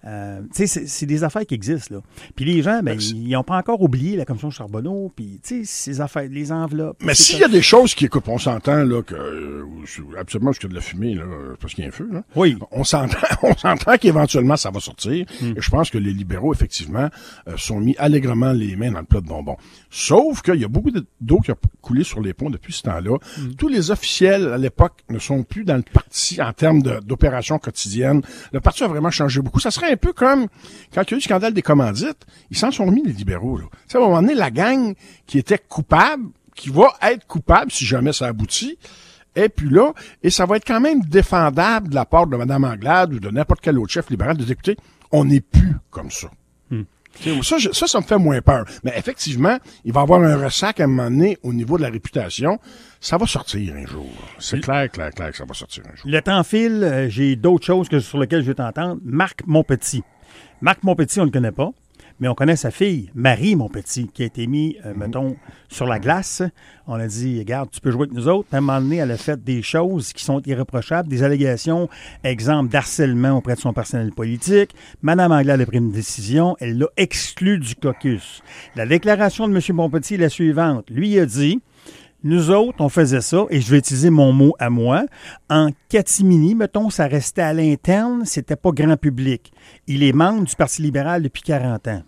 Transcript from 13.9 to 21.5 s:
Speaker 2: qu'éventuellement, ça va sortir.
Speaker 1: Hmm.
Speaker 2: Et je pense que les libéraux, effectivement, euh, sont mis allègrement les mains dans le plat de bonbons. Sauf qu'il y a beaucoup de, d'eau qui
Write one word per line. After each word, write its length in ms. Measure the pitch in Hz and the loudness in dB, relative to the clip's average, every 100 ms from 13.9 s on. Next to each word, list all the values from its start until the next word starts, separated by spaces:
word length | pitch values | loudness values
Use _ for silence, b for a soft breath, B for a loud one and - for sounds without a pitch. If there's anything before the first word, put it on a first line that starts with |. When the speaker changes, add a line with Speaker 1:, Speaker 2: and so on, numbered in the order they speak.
| 240 | 4
Speaker 2:
qu'éventuellement, 600 | 214 156 147 143 127 147 | 4 4 2 2 2 2
ça 140 | 101 | 0
va 100 | 98 | -6
sortir. 440 | - - 104 156 180 B | -10 -10 -4 -4 -6 B
Speaker 1:
Hmm. 120 | 120 110 | -6 -4
Speaker 2:
Et 60 | |
je 80 | - | 0
pense 200 | 139 165 | 0 0
que 80 | 113 | -2
les 140 | 101 | -4
libéraux, 420 | 98 95 90 131 | -4 -6 -4 -2
effectivement, 540 | 151 - - 78 101 147 B B B - | 0 -2 -4 -8 -4 -4 B B B -12
euh, 80 | 82 | -10
sont 240 | - 107 | -6 -2
mis 160 | 113 143 | 0 2
allègrement 540 | 147 147 131 117 131 | 2 2 2 0 2
les 240 | 127 104 92 | 0 -2 -4
mains 160 | 110 | -4
dans 80 | 95 | -6
le 60 | - | 0
plat 160 | 110 | 0
de 60 | 82 | 0
bonbons. 280 | 78 73 69 b b b | -10 -10 -12 b b b
Sauf 520 | - - 175 311 277 | -10 4 4 4 0
qu'il 140 | - 175 | 0 0
y 60 | 104 | 0
a 20 | |
beaucoup 240 | 139 247 | 0 0
de, 140 | 233 - _ | -4 -6 _
d'eau 180 | 117 160 | 0 2
qui 120 | - | 2